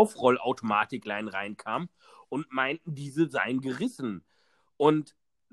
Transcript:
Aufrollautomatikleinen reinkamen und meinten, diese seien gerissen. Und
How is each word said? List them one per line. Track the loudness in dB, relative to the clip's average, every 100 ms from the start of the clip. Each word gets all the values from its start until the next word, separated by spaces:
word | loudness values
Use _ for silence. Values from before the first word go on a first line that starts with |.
| 8 6 4 4 2
Aufrollautomatikleinen | -2 0 0 0 -4 -6 -6 -4
reinkamen | -6 -8 -8 -4 -4 -4 -10 -20 -20 -8
und | -8 -4
meinten, | -2 -2 -4 -8 -8
diese | -6 0 0
seien | 0 -2 -2
gerissen. | -4 -4 -4 -4 -6 -6 -12 _ _ _ _ 2
Und | 4 4 0 _ _ _ _